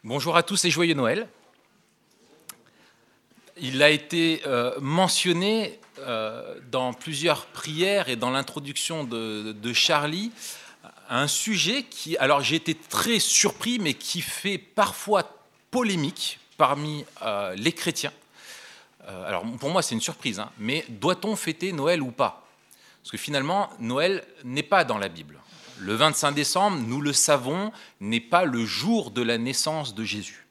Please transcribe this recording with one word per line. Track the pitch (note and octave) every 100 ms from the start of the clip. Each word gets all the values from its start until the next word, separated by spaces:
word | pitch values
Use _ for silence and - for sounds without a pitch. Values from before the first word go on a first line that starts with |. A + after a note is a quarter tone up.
| A2
Bonjour | C#3 C#3+ E3
à |
tous | E3+ G3+
et | F3+
joyeux | D3+ E3+
Noël. | D3 A#2 E3+ A3 - _ _ _ _ _ _ _ _ _ - - - _ _ _ _ _ _ _ _ - -
Il | C3 C3
a | D3
été, | D3+ D3+ E3+ E3 D#3+ D3
euh, | B2 B2 -
mentionné, | C#3 E3 F#3 - F3+ E3+ G3 A3 G3 - - -
euh, | C3 A2+ A2 A#2 - - B2+
dans | C3 B2+
plusieurs | A#2+ D#3+ C#3+ E3 C#3+ -
prières | - - D#3 F#3 G3+ C#3+
et | A#2+
dans | B2
l'introduction | C3 C3+ - C#3+ C#3+ - D#3+
de, | C3 A#2 A2 G#2+ A2
de | G#2+ A2+
Charlie, | A#2 - D3+ D3 E3+ A3+ - - - - - - - -
un | B2 C#3+
sujet | - G#3+ G3 C#3+ C4
qui, | B3 - D#3 E3
alors | C3+ C#3+
j'ai | C3 D#3+
été | E3 D3+
très | - - A3+ A3+
surpris, | - - G3+ - A3+ B3
mais | E3
qui | B2 - F3+
fait | - - G3+ F#3
parfois | - - G3+ - - G3+ - - _ _ _
polémique | B3+ A#3 F#3 C#3+ - - - _ -
parmi, | C#3 C#3+ D3+ D3+ - -
euh, | A2 G2+ G2 F#2+
les | C3
chrétiens. | E3 - - D3 - _ - - - - - - _
Euh, | - F#2+ F#2
alors | F#2 A2+ A#2+
pour | C#3
moi | F3+
c'est | - A#2
une |
surprise, | - D#3 B2 G2
hein, | G#2 -
mais | G#2+ D3+ D#3
doit-on | A2 C#3+ F3+ G#3 G#3
fêter | - D#3+ F#3
Noël | E3 C#3+ F3
ou | C3
pas ? | A2+ A#2 - - _ _ - - -
Parce | -
que | G#2+
finalement, | - C#3+ C#3 F#3+ G3 -
Noël | A#2 C3 F3 F#3+ - - B2
n'est | C3+
pas | D3 G3 C#3
dans | A2
la | G2
Bible. | E2 D2 D2 - - - -
Le | F#2+ A2
vingt-cinq | D#3 C#3+ D3
décembre, | C#3+ C#3+ F#3 G3+ F3
nous | A2+ C3
le | D3
savons, | C#3 - C#3+ B2+ E3+ G#3 - - _
n'est | G2+ A#2
pas | A#2 F3
le | E3+ A#2+ A2
jour | G2 D#3 A3+ C3+
de | B2
la | A#2 A#2
naissance | A#2+ C3 D#3 D#3 C3+ G#2
de |
Jésus. | A2 G#2 F#2+ - _